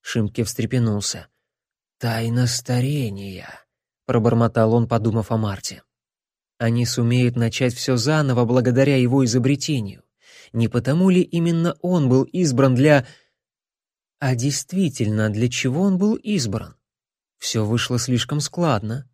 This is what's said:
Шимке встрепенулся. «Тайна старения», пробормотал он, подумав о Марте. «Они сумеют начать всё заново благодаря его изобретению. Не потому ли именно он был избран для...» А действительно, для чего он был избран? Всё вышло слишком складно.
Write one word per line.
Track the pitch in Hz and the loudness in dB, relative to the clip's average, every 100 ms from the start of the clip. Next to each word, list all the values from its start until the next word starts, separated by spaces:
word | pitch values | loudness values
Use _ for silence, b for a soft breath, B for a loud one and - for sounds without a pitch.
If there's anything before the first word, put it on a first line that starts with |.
Шимке | - 120 104 - | -6 -4 -4 -4
встрепенулся. | 110 - 113 131 117 104 - 82 - _ _ _ _ _ _ _ | -6 -4 -4 0 0 -2 -4 -10 -14 _ _ _ _ _ _ _
«Тайна | 120 113 113 120 123 | -6 -4 -2 0 0
старения», | - - 123 131 147 117 98 98 95 - - _ _ _ _ - | -2 -2 -2 0 -2 -4 -6 -12 -14 -16 -20 _ _ _ _ -2
пробормотал | 120 113 113 117 117 110 | 0 2 2 2 2 2
он, | 117 113 | 2 2
подумав | 117 110 110 104 | 0 0 -2 -2
о | 113 | -2
Марте. | 107 98 - - _ _ _ _ _ _ _ _ | -2 -6 -12 -16 _ _ _ _ _ _ _ _
«Они | 117 117 120 | -2 0 0
сумеют | - 117 123 123 120 | 0 2 2 2 2
начать | 117 - 127 | -2 0 -2
всё | 123 - 127 | -2 -2 0
заново | 117 156 143 123 117 | 2 2 2 2 2
благодаря | 127 123 123 135 135 | 2 2 2 4 4
его | 123 135 | 4 2
изобретению. | 127 123 123 143 - 143 101 90 _ _ B B B | 2 2 2 0 -2 -4 -6 -14 _ _ B B B
Не | 113 117 | -2 0
потому | 123 117 156 190 | 0 0 2 4
ли | 185 | 4
именно | - 170 170 165 170 - | 2 0 0 0 -2 -2
он | 180 180 135 | -2 0 4
был | 131 | 4
избран | 127 180 170 123 135 | 2 0 0 4 4
для...» | 123 147 147 120 B B B _ _ _ _ _ _ _ _ | 4 4 4 2 B B B _ _ _ _ _ _ _ _
А | 135 | -2
действительно, | 127 131 139 - 180 180 - 104 107 107 | 0 -2 -4 -6 -2 -2 0 -2 0 0
для | 104 123 | 0 -2
чего | 123 135 135 | -2 -4 0
он | 196 185 | 0 2
был | 202 | 0
избран? | 226 - 208 117 107 92 - _ _ _ _ _ _ | -2 -2 -4 -2 -6 -8 -20 _ _ _ _ _ _
Всё | - 113 107 | -6 -2 0
вышло | 117 - 123 | -2 0 -4
слишком | 123 123 - 147 | 0 -2 -2 -4
складно. | 147 - 170 113 107 120 - | -6 -2 0 0 -2 -10 -12